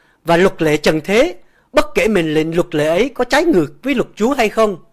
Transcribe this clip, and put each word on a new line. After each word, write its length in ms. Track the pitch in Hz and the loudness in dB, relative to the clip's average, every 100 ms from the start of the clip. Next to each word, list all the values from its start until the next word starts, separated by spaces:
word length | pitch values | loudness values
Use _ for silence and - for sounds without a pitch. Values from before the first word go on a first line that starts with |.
| _ _ | _ _
và 120 | 156 170 | 0 2
luật 260 | 185 - | 2 2
lệ 140 | 156 151 | 0 0
trần 240 | 196 156 | 0 -2
thế, 360 | 147 214 339 - - _ _ | 0 0 0 -2 -20 _ _
bất 220 | 285 - | -2 0
kể 140 | 196 214 | 0 0
mệnh 260 | 196 160 | 0 0
lệnh 200 | 151 160 | -2 0
luật 200 | 165 170 | -2 -2
lệ 120 | 151 151 | -2 0
ấy 220 | 175 269 | 0 -2
có 160 | - | -4
trái 200 | 247 277 | -2 0
ngược 280 | 339 190 143 - | 2 0 -2 -6
với 120 | 262 | -4
luật 140 | 254 - | -4 -4
Chúa 200 | - 226 | -2 -2
hay 140 | 277 214 | 0 -2
không. 280 | 220 214 175 _ | 0 -2 -2 _